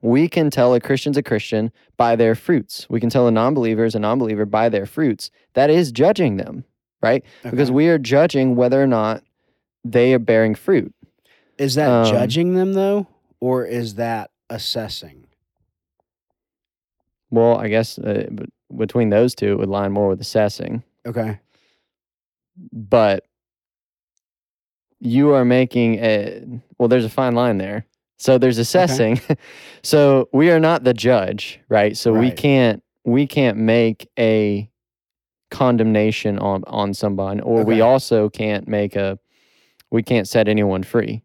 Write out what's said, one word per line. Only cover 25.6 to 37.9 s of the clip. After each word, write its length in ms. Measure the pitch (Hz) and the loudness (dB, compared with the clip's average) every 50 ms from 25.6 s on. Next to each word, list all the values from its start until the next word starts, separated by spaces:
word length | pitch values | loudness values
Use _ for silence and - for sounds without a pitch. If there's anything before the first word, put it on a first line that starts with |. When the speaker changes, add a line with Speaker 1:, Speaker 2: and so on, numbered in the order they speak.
| 127 123 - 123 120 113 113 104 | 2 0 0 0 0 0 0 0
Speaker 1:
a, 440 | 117 113 107 104 101 104 95 98 - 120 123 123 _ _ _ _ | 0 0 0 0 -2 -6 -10 -14 -16 -16 -16 -16 _ _ _ _
well, 100 | 123 117 | 0 2
there's 160 | 123 127 117 | 2 2 0
a 40 | 110 | -2
fine 240 | - - 135 127 120 | -4 -2 -2 0 0
line 220 | 117 123 123 110 98 | 0 0 0 -2 -4
there. 280 | 92 98 101 110 110 _ _ _ _ _ _ _ | -6 -8 -10 -12 -12 _ _ _ _ _ _ _
So 180 | - - 131 127 | 0 2 2 4
there's 200 | 123 131 123 113 | 4 2 2 0
Speaker 2:
Okay. 40 | |
Speaker 1:
assessing. 600 | 113 - - 180 185 170 131 123 120 110 117 117 - | -2 0 2 0 2 2 0 0 0 0 0 -2 -2
<laughs> 120 | - 143 - - - - - - - - - _ | -4 -6 -6 -6 -20 -20 -20 -20 -20 -20 -16 _
So 460 | - - 151 143 139 139 135 123 - | 0 2 4 6 6 4 4 2 2
we 200 | - 127 156 175 | 2 2 4 4
are 80 | 170 160 | 4 4
not 240 | 160 160 170 151 127 | 4 2 2 2 2
the 100 | 127 120 | 0 0
judge, 680 | 113 104 120 127 113 95 92 101 101 - - - - _ _ | 2 2 2 2 2 0 -2 -6 -8 -10 -12 -16 -20 _ _
right? 300 | 110 107 104 104 104 - | 0 2 2 2 -2 -2
So 160 | - 117 113 | 0 0 2
we 140 | 107 117 127 | 2 2 0
Speaker 2:
Right. 100 | 123 - | -2 0
Speaker 1:
can't, 460 | - 147 139 135 127 117 107 - _ _ _ _ _ | 0 2 4 4 4 2 0 -2 _ _ _ _ _
we 220 | 120 117 131 143 | 0 0 0 0
can't 320 | 135 - 151 135 123 101 110 | 0 0 0 0 0 0 0
make 500 | 110 110 113 117 117 113 110 _ - _ _ - | 0 2 2 2 2 2 0 _ -12 _ _ -2
a 500 | 117 113 110 107 107 104 104 101 104 107 _ _ _ _ _ _ _ _ _ _ _ _ _ _ _ _ | 0 2 2 2 0 0 -2 -4 -6 -10 _ _ _ _ _ _ _ _ _ _ _ _ _ _ _ _
condemnation 880 | - - 135 127 120 113 110 110 110 107 107 110 107 - - 107 101 98 | -4 0 0 2 2 2 2 2 2 2 2 0 -2 -2 -4 -4 -4 -2
on, 260 | 104 101 98 95 95 - | -4 -4 -4 -4 -6 -8
on 260 | - 107 101 101 98 | -6 -4 -4 -4 -4
someone, 460 | - - 104 98 95 98 95 98 104 | -4 -4 -4 -4 -4 -6 -6 -6 -6
or 240 | - - 117 117 110 | -4 -2 0 0 2
we 100 | 107 110 | 2 2
Speaker 2:
Okay. 80 | 110 | 4
Speaker 1:
also 480 | 113 120 | 4 4